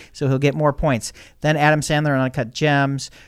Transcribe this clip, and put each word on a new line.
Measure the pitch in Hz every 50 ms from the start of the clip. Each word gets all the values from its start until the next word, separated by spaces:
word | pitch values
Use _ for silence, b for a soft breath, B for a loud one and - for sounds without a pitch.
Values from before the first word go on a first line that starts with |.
| B B B
so | - 147 131
he'll | 135 131
get | 143 143 -
more | 156 151 147 135
points. | - - 156 131 110 - - - B B B B B
Then | - 151 156
Adam | 147 147 151 156 151
Sandler | 147 - 156 147 151 151 139
in | 131
Uncut | 131 131 131 147 120 110 -
Gems, | - 156 151 143 139 139 139 139 135 - - B B B